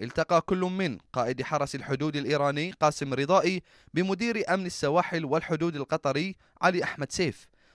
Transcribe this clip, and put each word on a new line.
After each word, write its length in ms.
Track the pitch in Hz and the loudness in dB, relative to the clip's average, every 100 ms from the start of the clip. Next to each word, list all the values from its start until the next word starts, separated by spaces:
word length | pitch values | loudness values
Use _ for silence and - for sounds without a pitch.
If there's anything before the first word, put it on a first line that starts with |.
التقى 400 | 113 - 160 170 | -6 -2 4 4
كل 180 | - 185 | 4 0
من 380 | 180 185 185 107 - | 0 0 -2 -4 -6
قائد 280 | - 120 127 | -2 -2 -2
حرس 340 | 131 151 143 139 | -2 -2 -2 -6
الحدود 400 | 127 135 151 147 | -4 -2 -2 -2
الإيراني 560 | 143 147 143 143 165 | 0 0 0 0 -4
قاسم 420 | - 151 147 139 | 2 2 2 -4
رضائي 500 | 131 143 190 170 185 - - - | -2 4 4 4 0 -6 -20 -8
بمدير 600 | 156 185 190 233 220 175 | -2 0 0 0 -2 0
أمن 120 | 190 185 | 0 -2
السواحل 600 | - 147 160 170 170 151 | -2 2 2 2 -2 0
والحدود 500 | 151 - 160 170 147 | -2 0 -2 -2 -4
القطري 600 | 139 156 143 135 185 185 _ - | -2 -2 0 -2 -2 -8 _ 0
علي 220 | 175 180 | 2 2
أحمد 280 | - - 139 | -2 -4 -6
سيف، 360 | - 170 - - _ _ | -2 -2 -4 -14 _ _